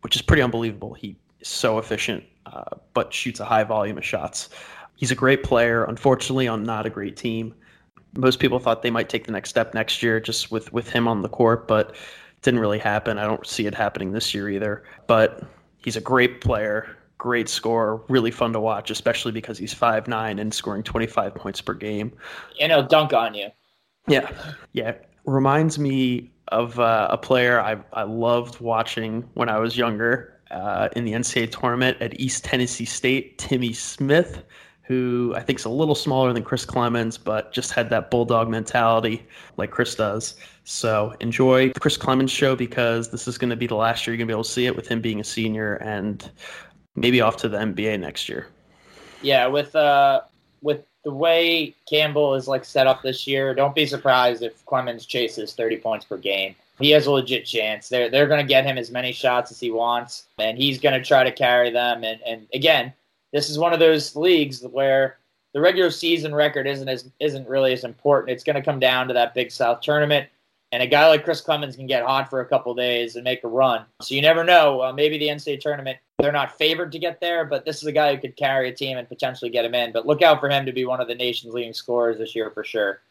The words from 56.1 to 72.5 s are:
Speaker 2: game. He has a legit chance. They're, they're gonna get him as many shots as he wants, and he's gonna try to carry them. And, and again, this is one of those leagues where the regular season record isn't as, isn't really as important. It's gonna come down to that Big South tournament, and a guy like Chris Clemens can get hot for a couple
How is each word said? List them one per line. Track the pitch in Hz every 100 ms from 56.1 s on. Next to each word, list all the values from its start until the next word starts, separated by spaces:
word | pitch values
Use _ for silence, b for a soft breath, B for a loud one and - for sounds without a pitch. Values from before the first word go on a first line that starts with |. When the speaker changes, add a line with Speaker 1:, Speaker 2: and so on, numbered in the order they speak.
| 98
Speaker 2:
game. | 98 98 95 - _ _
He | 143
has | 151 139
a |
legit | 139 127 127
chance. | - 117 107 107 -
They're, | 127 117
they're | 131 143
gonna | 147
get | 143 131
him | 135 131
as | 117
many | 123 127
shots | 120 131 123 120
as | 110
he | 120
wants, | 113 117 120 120 - - -
and | 110 117
he's | 139 131
gonna | 147 131
try | 131 139
to | 127
carry | - 127 123 120
them. | 120 120 117
And, | 113 113 120
and | 113 107
again, | 135 156 147 123 - _ _ _
this | 147 147
is | 151
one | 170
of | 165
those | 165 156 147 147
leagues | 175 170 139 127
where | 123 131 135 135 135 - _ _ _
the | 143
regular | 170 185 175
season | 143 165 170 151
record | 147 151 147 135
isn't | 139 131
as, | 127 131 _
isn't | 151 135 131
really | 135 131
as | 127
important. | 120 - 143 - -
It's | 123
gonna | - 143
come | 135 139
down | 127 127 127
to |
that | 123 120
Big | 127 123
South | - 120 120
tournament, | - 147 147 147 131 _ _ _ _
and | 120
a | 127
guy | 143 160
like | 151
Chris | 151 156
Clemens | - 151 143 127
can | 135
get | 127
hot | 120 135 135
for | 131
a |
couple | 127